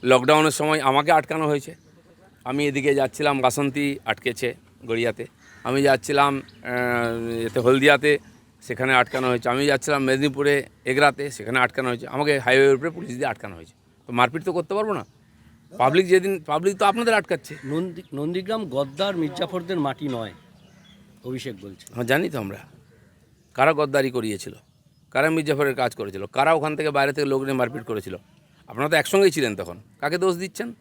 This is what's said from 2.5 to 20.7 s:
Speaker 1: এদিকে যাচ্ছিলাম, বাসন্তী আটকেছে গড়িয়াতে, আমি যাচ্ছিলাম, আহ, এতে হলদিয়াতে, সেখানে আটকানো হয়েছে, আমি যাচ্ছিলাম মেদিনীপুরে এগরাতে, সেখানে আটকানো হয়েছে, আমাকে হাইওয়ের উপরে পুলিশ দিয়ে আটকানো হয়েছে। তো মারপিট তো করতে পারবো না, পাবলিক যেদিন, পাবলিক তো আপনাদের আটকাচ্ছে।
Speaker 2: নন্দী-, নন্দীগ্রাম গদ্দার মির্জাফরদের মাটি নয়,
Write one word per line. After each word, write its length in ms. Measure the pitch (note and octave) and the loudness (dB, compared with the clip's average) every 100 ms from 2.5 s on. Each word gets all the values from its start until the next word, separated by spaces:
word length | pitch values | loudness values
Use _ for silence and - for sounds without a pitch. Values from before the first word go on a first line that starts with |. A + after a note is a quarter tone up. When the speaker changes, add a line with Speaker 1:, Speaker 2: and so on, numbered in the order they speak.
| C3+ D3 | -2 0
Speaker 1:
এদিকে 280 | C3+ C#3 | 0 0
যাচ্ছিলাম, 460 | C#3 C3 - D3 C#3 | 2 0 0 0 2
বাসন্তী 580 | B2+ A#2+ C#3+ C#3 C#3+ C#3 | 2 2 -2 -2 -4 -4
আটকেছে 500 | - A2 B2+ A#2 B2 - _ _ A#2 | -6 -4 -4 -4 -6 -6 _ _ -6
গড়িয়াতে, 400 | A2+ A#2 A2 A#2+ _ - - | -2 -2 -4 -12 _ -20 -12
আমি 180 | A#2+ C3+ | -4 2
যাচ্ছিলাম, 600 | C#3 C3+ - C#3+ C#3+ C#3 - - | 4 2 0 2 2 0 -8 -16
আহ, 840 | - B2 B2 A#2+ A#2 A#2 A#2 A2+ A2+ | -8 -4 0 0 0 -2 -6 -4 -2
এতে 140 | A#2 | 0
হলদিয়াতে, 580 | A#2+ C3 C#3 C#3+ D3 D3 - - _ _ | 4 6 6 6 4 0 -2 -20 _ _
সেখানে 320 | - A2+ C3 | -12 -6 2
আটকানো 340 | C3 B2 C3 B2+ | 2 2 0 0
হয়েছে, 200 | B2 B2 | 0 0
আমি 180 | B2 C#3+ | 0 2
যাচ্ছিলাম 360 | C#3 - C#3+ | 0 0 0
মেদিনীপুরে 640 | C3 C3+ C#3+ C3+ C#3+ C#3+ - _ | 2 2 0 0 0 0 -2 _
এগরাতে, 460 | - C3 D3 C3 C#3+ | -4 2 2 2 -8
সেখানে 280 | B2 G#2 B2+ | -10 -4 0
আটকানো 300 | B2+ - C3 | 0 0 -4
হয়েছে, 200 | A#2+ B2+ | -4 -6
আমাকে 300 | B2+ D3 C#3+ | -4 0 0
হাইওয়ের 360 | A#2+ C3 C#3 | 4 6 6
উপরে 160 | C3+ D#3 | 4 0
পুলিশ 200 | E3 E3+ | -8 -10
দিয়ে 160 | B2 C#3 | -6 -6
আটকানো 300 | A2 G#2+ E2+ | -6 -10 -14
হয়েছে। 160 | E2 _ _ _ - | -18 _ _ _ -8
তো 60 | |
মারপিট 300 | B2 B2 D#3 | 2 2 2
তো 100 | E3+ | -4
করতে 220 | F3 E3 | -4 -2
পারবো 180 | G3 A3 | -4 -2
না, 140 | F#3 - _ _ _ - _ _ G#2 | -4 -8 _ _ _ -20 _ _ 2
পাবলিক 280 | B2+ D#3 F#3 | 4 4 4
যেদিন, 360 | F#3 F#3 F#3+ D#3 | 4 4 -4 -2
পাবলিক 320 | D3+ F3+ F#3+ | -2 0 2
তো 60 | |
আপনাদের 300 | G3+ G3+ A#3 | 2 2 2
আটকাচ্ছে। 400 | G#3+ - E3+ - D3+ | 2 0 -6 -6 -14
Speaker 2:
নন্দী-, 380 | C3+ D3+ F#3 E3+ - | -6 -4 -4 -8 -12
নন্দীগ্রাম 540 | C#3 D3+ F3 F#3 A3 G3 | -8 -6 -6 -4 -6 -4
গদ্দার 480 | B2+ C#3 C#3 G3 F3+ | -4 -4 -2 -4 -2
মির্জাফরদের 640 | D#3 C#3+ F3+ F3+ E3+ F#3 | -4 -4 -6 -6 -6 -4
মাটি 280 | C#3 C3 D3 | -2 -4 -6
নয়, 240 | B2 A2 F2 _ _ _ | -6 -6 -12 _ _ _